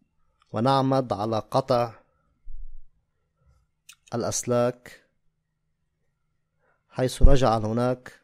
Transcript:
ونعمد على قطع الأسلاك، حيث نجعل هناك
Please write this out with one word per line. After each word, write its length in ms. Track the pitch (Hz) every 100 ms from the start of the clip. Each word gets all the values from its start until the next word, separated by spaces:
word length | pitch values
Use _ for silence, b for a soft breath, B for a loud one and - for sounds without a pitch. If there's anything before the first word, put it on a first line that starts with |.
| _ _ _ _ _
ونعمد 600 | 110 127 135 135 135 120
على 260 | 98 110 110
قطع 540 | - 135 139 120 117 - _ _ _ _ - - - - - _ _ _ _ _ _ _ _ _ - - -
الأسلاك، 920 | 120 92 - 120 120 123 123 - - _ _ _ _ _ _ _ _ _ _ _ _ _ _ _ _ _ _ _
حيث 340 | - 131 -
نجعل 420 | - 123 123 113 107
هناك 560 | 117 127 127 - -